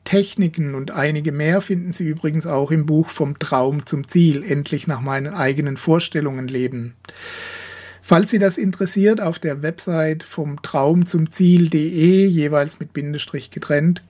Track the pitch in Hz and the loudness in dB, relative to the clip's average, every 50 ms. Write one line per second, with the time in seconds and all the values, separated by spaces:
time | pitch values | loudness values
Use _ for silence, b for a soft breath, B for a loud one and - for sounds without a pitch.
0 | - - 196 202 196 196 - 208 185 160 160 170 151 143 135 135 135 - - 127 | -4 0 0 0 0 0 0 -2 -2 0 0 -2 -4 -4 -6 -8 -8 -6 -4 -2
1 | 139 151 156 151 147 160 143 147 151 160 180 196 196 - 190 175 175 180 - - | -2 0 -2 -2 -4 -4 -4 -2 0 2 2 0 0 -2 -4 -4 -4 -6 -6 -4
2 | 175 156 151 - - 151 151 160 165 165 139 135 143 139 160 156 147 156 151 156 | -4 -4 -4 -4 -4 -2 -2 -2 -2 -2 -2 -2 0 0 0 0 2 2 2 2
3 | 160 - - - 151 143 143 - 165 - 143 131 127 135 147 143 - - 156 139 | 2 0 -2 -4 -2 -2 -4 -6 -4 -2 0 0 2 0 0 -2 -4 -4 -6 -6
4 | 135 - - 175 170 160 139 139 - 208 139 143 139 - 156 139 - 165 143 120 | -4 0 4 4 6 6 4 2 -2 -2 -4 -4 -2 -4 -6 -6 -4 -4 -6 -4
5 | 135 135 135 135 139 151 170 - 135 135 139 151 143 139 139 - - 165 160 170 | -4 -4 -4 -4 -4 -4 -4 0 0 0 0 0 -2 -4 -4 -2 2 2 2 2
6 | - - - 151 151 139 135 131 127 127 135 123 127 127 131 120 117 120 120 _ | 2 -2 -4 -4 -4 -4 -4 -6 -6 -4 -4 -2 -2 -4 -4 -6 -8 -10 -12 _
7 | B B B B B B B B B B B B B B B B B B B B | B B B B B B B B B B B B B B B B B B B B
8 | - - 175 170 202 - 233 196 202 190 175 - 220 190 - - 190 175 - 196 | 0 4 4 4 4 4 2 2 2 2 2 0 -2 -2 -2 -2 -4 -2 0 2
9 | 196 214 226 226 202 165 165 - - 156 139 143 151 160 165 - - 185 165 160 | 4 4 4 2 0 -4 -4 -4 -4 -6 -4 -4 -4 -6 -6 -6 -4 -2 -2 0
10 | 156 156 156 156 - - - 170 147 147 143 143 - - - 139 139 151 170 175 | 0 0 -2 -4 -8 -10 -8 -6 -6 -6 -8 -10 -8 -4 0 2 4 4 4 4
11 | 175 - - 165 160 156 - - 185 175 175 175 170 156 165 151 151 170 180 160 | 2 2 0 0 0 0 0 4 6 6 8 6 6 4 2 0 0 0 2 4
12 | 160 180 190 190 196 196 170 160 147 147 151 147 143 147 - - - - - 143 | 4 6 6 6 4 4 4 2 2 2 2 0 0 0 -4 -12 -14 -10 -8 -8
13 | 147 147 147 147 - - - 127 - - - - - - 147 147 160 175 175 - | -6 -6 -6 -8 -8 -8 -10 -10 -10 -12 -12 -8 -4 0 0 2 2 2 2 0
14 | - | -2